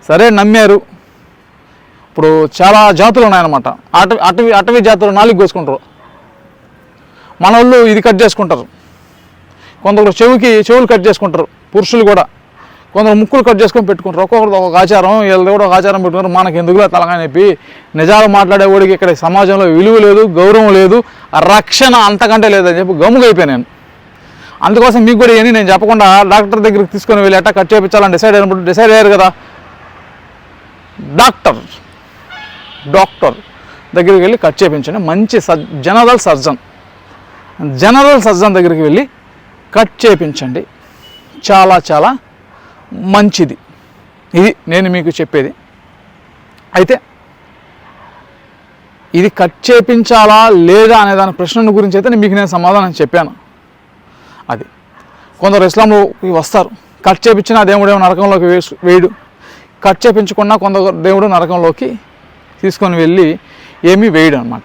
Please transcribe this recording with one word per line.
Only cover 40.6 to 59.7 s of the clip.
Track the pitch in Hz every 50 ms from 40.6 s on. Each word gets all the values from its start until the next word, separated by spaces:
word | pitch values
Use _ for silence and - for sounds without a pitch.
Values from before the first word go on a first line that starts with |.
| - - _ _ _ _ _ _ - - - - _ _ - 302 - -
చాలా | 202 190 185 190 185 175 - - 156
చాలా | 147 165 233 269 247 _ _ _ _ _ _ _ - _ - _ _ _ - -
మంచిది. | 185 180 190 196 208 208 208 - - 165 127 120 - _ _ _ _ _ _ _ _ _ _ _ _ _ _ -
ఇది | 170 190 226 - - _ 165
నేను | 165 185 190 185
మీకు | 180 180 151 170
చెప్పేది. | 156 - 160 - - 147 135 147 - _ _ _ _ _ _ _ _ _ _ _ _ _ _ _ _ _ _ _ _ _ _ _ -
అయితే | 185 190 - 254 - - _ _ _ _ _ _ _ _ _ _ _ _ _ _ _ _ - - - - - - - _ _ _ _ _ _ _ _ _ _ _ _ _ _ _ _ _ _ -
ఇది | 170 185 202
కట్ | - - 185 170 - _ - 247
చేయించాలా | 247 240 202 - 240 233 220 - 240 220 214 214 208 214 220 226
లేదా | 208 175 165 170 190 214 220 220 233 220
అనే | 208 202 196
దాని | 190 190 190 180
ప్రశ్న | - 180 160 - 233 226 220 196
గురించి | 214 202 196 180 202
అయితే | 190 254
మీకు | 233 214 202 202 196
నేను | 202 202
సమాధానం | 160 180 175 175 180 196 202 190 180 156 -
చెప్పాను. | 151 123 - 175 156 - - - _ _ _ _ _ _ _ _ _ _ _ _ _ _ _ _ _ _ - - - -
అది | 123 107 - - _ _ _ _ _ _ _ _ _ _ _ _ _ -
కొందరు | 185 196 196 202 185
ఇస్లాంలో | 180 - 220 220 214 208 208 202 - - - 190 185 175
వస్తారు, | 160 151 - - 202 180 - 214 - _ _ _ _ -
కట్ | 196 170 - - 233
చేయించినా | 220 196 - - 226 220 208
దేవుడు | 185 202 202 202 196
ఏమో | 202 196
నరకంలోకి | 185 180 190 175 202 202 196 180 175
వేసు-, | 175 180 180 - - - - 180
వేయడు, | 175 180 185 175 - - - _ _ _ _ - - - - _ _